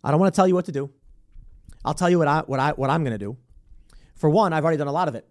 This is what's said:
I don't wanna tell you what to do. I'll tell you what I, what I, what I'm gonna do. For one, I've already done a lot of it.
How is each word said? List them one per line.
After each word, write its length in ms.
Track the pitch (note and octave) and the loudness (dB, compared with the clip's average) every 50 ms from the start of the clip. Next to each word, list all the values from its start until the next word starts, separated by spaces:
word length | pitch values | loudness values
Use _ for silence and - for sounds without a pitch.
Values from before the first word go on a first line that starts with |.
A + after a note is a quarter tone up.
| - | -2
I 80 | - C#3 | 0 2
don't 80 | D#3 | 2
wanna 100 | F#3+ G3 | 2 2
tell 160 | F3+ - F#3+ | 4 2 2
you 80 | F#3+ F#3 | 4 2
what 120 | F3+ F3+ | 0 -2
to 60 | - D#3 | -4 -6
do. 180 | C#3 C#3+ C#3 _ _ _ - - - _ _ _ - - - - - _ - - - - | -8 -8 -8 _ _ _ -20 -20 -20 _ _ _ -20 -20 -20 -20 -20 _ -20 -20 -10 -8
I'll 100 | B2+ D#3 | -8 -4
tell 140 | - F3+ F3 | 0 0 2
you 100 | F3+ F3 | 2 4
what 80 | D#3+ D3 | 4 2
I, 140 | C#3+ D#3 - | 2 0 0
what 180 | - C#3+ C3 | -2 -4 -2
I, 120 | C3 D3 D3+ | 0 -2 -2
what 180 | - C3+ C3 | -2 -2 0
I'm 120 | C#3+ E3 D#3+ | 0 0 0
gonna 160 | C3 A2+ G#2 | -2 -4 -6
do. 180 | G2+ G2+ A#2+ - _ _ - - _ _ - - - _ - - - _ _ | -8 -10 -10 -12 _ _ -20 -20 _ _ -20 -20 -20 _ -20 -20 -20 _ _
For 160 | - - D#3+ | -2 0 2
one, 220 | D3 G#3 A3 F#3 D#3+ | 4 4 2 2 2
I've 100 | D#3 D3+ | 0 0
already 140 | E3 E3 | 0 0
done 100 | D3 D3 | 0 -2
a 60 | C#3+ C#3 | -2 -2
lot 160 | E3 F3+ D#3 | -2 -2 -2
of 80 | A#2+ | -4
it. 120 | A2+ - _ | -8 -14 _